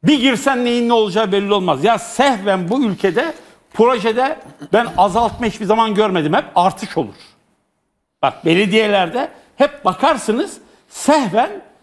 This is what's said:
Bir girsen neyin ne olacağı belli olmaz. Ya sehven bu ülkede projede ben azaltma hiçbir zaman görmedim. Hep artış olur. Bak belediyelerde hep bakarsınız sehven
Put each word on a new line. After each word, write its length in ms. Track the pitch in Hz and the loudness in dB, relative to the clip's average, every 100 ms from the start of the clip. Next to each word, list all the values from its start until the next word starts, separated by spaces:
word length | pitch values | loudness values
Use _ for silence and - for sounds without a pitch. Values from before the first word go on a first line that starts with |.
Bir 160 | 156 294 | 4 4
girsen 440 | 254 226 277 254 | 2 0 0 0
neyin 240 | 240 240 233 | 0 0 2
ne 40 | |
olacağı 400 | 233 214 190 214 | 2 2 0 0
belli 200 | 196 202 | 0 0
olmaz. 320 | 202 180 139 | 0 0 0
Ya 140 | 185 226 | 2 0
sehven 720 | - - 277 233 196 190 175 | -4 0 0 0 -2 -2 0
bu 140 | 254 | 0
ülkede 500 | 240 175 196 180 320 - - _ _ | -2 0 -2 0 -4 -8 -20 _ _
projede 640 | - 233 247 220 220 262 320 - - 147 | 2 2 2 -2 0 -2 -4 -12 -20 -2
ben 140 | 214 240 - | 0 0 0
azaltma 500 | 202 190 233 - 233 | 2 2 -2 -2 -6
hiçbir 200 | - 190 | -4 -2
zaman 280 | 220 220 | 2 2
görmedim. 400 | 208 214 185 151 | 2 2 0 0
Hep 100 | 160 - | 0 0
artış 420 | - 180 - 208 - | 0 0 -2 -8 -6
olur. 160 | 113 - - _ _ _ _ _ _ _ _ _ | -6 -10 -20 _ _ _ _ _ _ _ _ _
Bak 220 | 135 - | -4 -2
belediyelerde 840 | 165 170 208 220 214 202 175 240 285 - _ _ | 0 0 2 0 2 0 0 -4 -6 -10 _ _
hep 280 | 285 - | -2 0
bakarsınız 760 | 185 180 277 277 - 226 392 - _ _ _ | -4 0 0 0 -2 -4 -4 -10 _ _ _
sehven 600 | - - 302 233 202 311 403 - _ | -6 0 2 2 0 -2 -6 -18 _